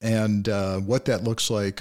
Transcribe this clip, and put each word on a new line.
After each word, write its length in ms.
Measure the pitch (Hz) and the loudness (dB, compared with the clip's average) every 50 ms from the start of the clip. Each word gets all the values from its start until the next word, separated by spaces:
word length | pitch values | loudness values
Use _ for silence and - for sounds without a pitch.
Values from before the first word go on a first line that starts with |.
and, 480 | - 113 113 110 110 110 104 101 98 113 | -2 0 2 2 2 2 2 2 2 0
uh, 300 | 104 101 98 95 95 95 | 0 0 0 0 -2 -2
what 260 | 98 98 120 131 - | -2 0 0 0 2
that 180 | - 120 95 101 | 0 0 0 0
looks 260 | 113 113 - - - | -2 -2 -2 -2 0
like 300 | 117 104 101 98 98 - | 0 0 0 -2 -4 -6